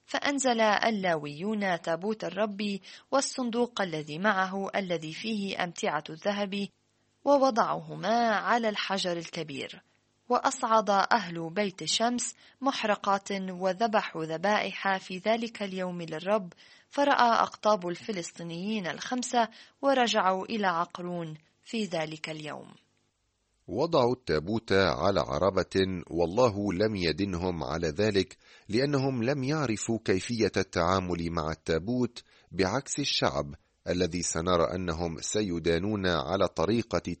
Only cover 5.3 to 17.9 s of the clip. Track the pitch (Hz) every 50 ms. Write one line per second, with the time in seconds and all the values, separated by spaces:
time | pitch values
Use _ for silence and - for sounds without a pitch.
5.3 | 226 208 196 190 196 - 180 175 165 - 226 190 151 156 - - 156 175 - 202
6.3 | 202 202 208 196 196 202 202 - _ _ _ _ _ _ _ _ _ _ - 277
7.3 | 285 277 262 269 220 226 190 156 151 - 156 160 151 156 165 196 226 233 233 226
8.3 | 208 185 175 190 226 247 226 214 208 - - - 190 190 180 180 175 170 165 -
9.3 | - 175 156 156 139 127 107 - - - _ _ _ _ _ _ _ _ _ -
10.3 | 247 - - 277 - - 262 226 226 220 208 208 202 196 180 - - 233 185 175
11.3 | 170 165 165 165 165 208 208 196 185 - 156 160 - - 226 240 247 240 - -
12.3 | - _ - - _ - 262 269 262 - - 214 202 - - 208 196 196 - -
13.3 | 202 196 190 185 185 180 185 190 185 185 226 226 214 202 180 - - 165 160 156
14.3 | 160 160 175 202 214 - - 196 - - - 196 190 190 - - 185 180 - 214
15.3 | 226 233 240 226 226 - 202 196 185 185 185 180 175 175 170 160 156 156 175 190
16.3 | 214 220 185 175 - _ - - - - _ _ - 285 285 285 277 - 247 233
17.3 | 226 - - 185 - - - 214 214 202 175 175